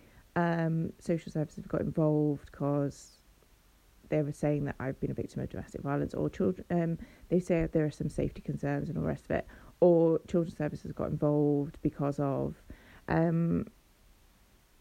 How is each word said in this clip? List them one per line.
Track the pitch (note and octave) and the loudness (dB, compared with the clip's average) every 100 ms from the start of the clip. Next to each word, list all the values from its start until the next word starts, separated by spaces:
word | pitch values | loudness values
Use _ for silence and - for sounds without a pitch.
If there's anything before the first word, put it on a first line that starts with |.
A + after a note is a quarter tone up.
| - - - F3 | -20 -20 -6 0
um, | E3+ E3 E3 E3 E3 - | 2 2 0 0 -4 -6
social | - E3 - | -4 -4 -2
services | D#3+ D3+ - - | -6 -6 -8 -6
got | - | -4
involved | - - D#3 D3+ D3+ C#3+ - | -2 2 2 4 2 0 -6
'cause | - C#3+ C#3+ C#3+ - - - _ _ _ _ _ _ _ - - | -6 -2 0 -2 -6 -18 -20 _ _ _ _ _ _ _ -18 -2
they | D#3 | 0
were | C#3+ | 0
saying | D#3 D3 D3 C#3+ | 0 0 0 -2
that | - | -4
I've | C3 - | -6 -4
been | C#3 | -4
a | C3+ | -4
victim | - - | -6 -6
of | B2+ | -8
domestic | - - - | -8 -10 -8
violence, | C#3 C#3+ C#3+ | -4 -2 -2
or | - D3+ | -2 -4
children, | - F#3+ F3+ - | 0 0 -2 -2
um, | F3 E3 E3 - - - | -2 0 -4 -8 -14 0
they | F3 | 0
say | F3+ E3 D#3+ | 2 0 2
there | D#3+ D3+ | 2 0
are | |
some | - C#3 | -2 -6
safety | - C#3+ - | -2 -4 -4
concerns | - C#3+ C#3+ C#3+ D3+ | -8 -4 -2 -2 -4
and | D3+ | -4
all | |
the | D3+ | -2
rest | C#3 - | -4 -4
of | |
it, | - - - - - | -4 -4 -14 -10 4
or | F3+ E3 E3 D#3+ - | 6 8 6 4 0
children's | F3 E3+ - | 0 0 -4
services | D3+ D3 - | -6 -6 -12
got | - - | -6 -4
involved | D3+ D3 D3 D3 C#3+ C#3+ - | 0 2 4 4 2 -2 -4
because | D3 - C#3+ C#3+ | -4 -2 -4 -2
of, | C#3 C3 C#3+ D#3+ - - - - - | -2 -2 -4 -6 -18 -20 -20 -12 0
um, | E3 E3+ E3 E3+ E3+ - - _ _ - - _ _ _ _ _ - | 2 4 2 2 0 -2 -12 _ _ -20 -20 _ _ _ _ _ -16